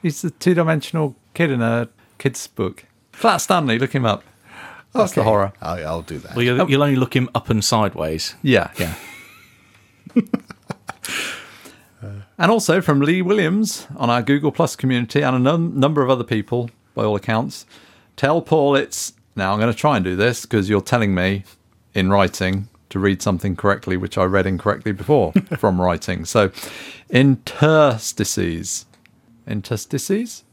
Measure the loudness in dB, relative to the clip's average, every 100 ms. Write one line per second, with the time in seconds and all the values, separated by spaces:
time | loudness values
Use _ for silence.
0 | -4 -4 -6 -2 2 2 2 0 -2 -2
1 | -4 -4 _ -2 0 2 0 0 -4 _
2 | _ _ -4 -4 -14 -6 -6 -6 -20 _
3 | _ -2 0 0 0 0 2 0 0 0
4 | 0 -2 -6 _ _ -20 -20 -20 -10 -2
5 | 0 2 2 4 2 -4 -8 -8 -6 -8
6 | -8 -12 -8 0 2 2 2 4 4 2
7 | 2 0 0 -4 0 0 2 2 0 -2
8 | -4 -4 -8 -6 2 2 2 -6 -8 -8
9 | -14 -20 -20 -20 -20 _ _ _ _ _
10 | -2 -2 -2 -6 -10 -20 _ -18 -16 -14
11 | -10 -8 -8 -12 -16 -20 -20 -20 _ _
12 | -16 -16 -18 -2 0 2 2 0 2 0
13 | 2 0 0 0 2 0 -2 -4 -14 -4
14 | 0 0 2 2 0 0 -2 0 0 0
15 | 0 0 0 2 2 2 0 0 0 2
16 | 2 0 0 -2 -2 -4 -6 _ _ -4
17 | -2 -2 -2 -2 -2 -10 -20 -20 -20 _
18 | _ -2 0 0 2 2 4 2 0 -8
19 | -10 _ _ -4 -2 2 0 2 2 2
20 | 0 2 2 0 -2 0 2 0 2 0
21 | 2 2 0 -2 -6 _ _ _ _ -2
22 | 2 4 2 0 -2 -2 -6 _ _ 0
23 | 0 2 0 -2 -2 -2 0 -2 -2 -4
24 | -4 -2 0 2 0 0 -2 -2 -4 -6
25 | 0 2 4 0 0 0 0 2 2 0
26 | -4 -6 -2 2 2 0 -16 -16 -18 -20
27 | _ 4 6 4 -2 0 4 6 4 2
28 | -6 -4 -4 -2 -2 -4 -6 -10 -12 _
29 | _ _ _ _ -10 -10 -6 -8 -6 -8
30 | -4 -4 -4 -12 _